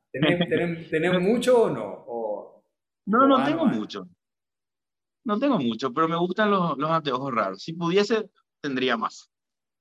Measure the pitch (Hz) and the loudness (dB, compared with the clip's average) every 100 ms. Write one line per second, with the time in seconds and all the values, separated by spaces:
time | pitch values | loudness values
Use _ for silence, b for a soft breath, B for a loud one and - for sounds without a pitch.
0 | _ 131 151 175 170 160 170 165 - 160 | _ -2 0 2 0 0 0 -4 -4 -2
1 | 175 180 185 240 247 240 202 127 101 90 | 2 2 2 2 4 4 4 0 -6 -10
2 | - 120 107 101 90 - _ _ _ _ | -10 -8 -6 -8 -10 -20 _ _ _ _
3 | - 226 269 262 277 330 277 120 104 - | 0 4 6 4 2 2 0 0 -6 -10
4 | - _ _ _ _ _ _ _ _ _ | -12 _ _ _ _ _ _ _ _ _
5 | _ _ 233 208 277 226 120 110 135 120 | _ _ -4 -2 0 0 0 -2 -4 0
6 | 165 170 180 190 208 202 170 135 156 165 | 0 0 -2 0 0 2 0 -2 -2 0
7 | 143 123 139 117 95 95 - 165 170 190 | 0 -4 -2 -2 -2 -6 -10 -4 0 2
8 | 202 220 - _ _ _ 147 127 127 113 | 2 -2 -4 _ _ _ -6 -2 0 0
9 | 92 - - _ _ _ _ _ | -4 -8 -20 _ _ _ _ _